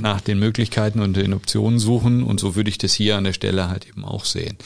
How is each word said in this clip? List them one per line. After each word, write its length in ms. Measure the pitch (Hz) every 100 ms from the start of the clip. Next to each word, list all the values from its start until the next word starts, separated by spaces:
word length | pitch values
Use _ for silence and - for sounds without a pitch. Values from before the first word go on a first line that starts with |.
nach 180 | 110 98
den 200 | - 101
Möglichkeiten 600 | 107 110 110 - 107 113
und 160 | 101 95
den 180 | 98
Optionen 440 | 98 - - 107 117
suchen. 460 | 107 120 117 120
Und 160 | 120 101
so 160 | 98 92
würde 160 | 104
ich 80 | -
das 140 | 95 -
hier 220 | 104 104
an 60 |
der 100 | 95
Stelle 360 | 92 101 95 90
halt 180 | 92 -
eben 160 | -
auch 220 | 101 98 -
sehen. 320 | - - -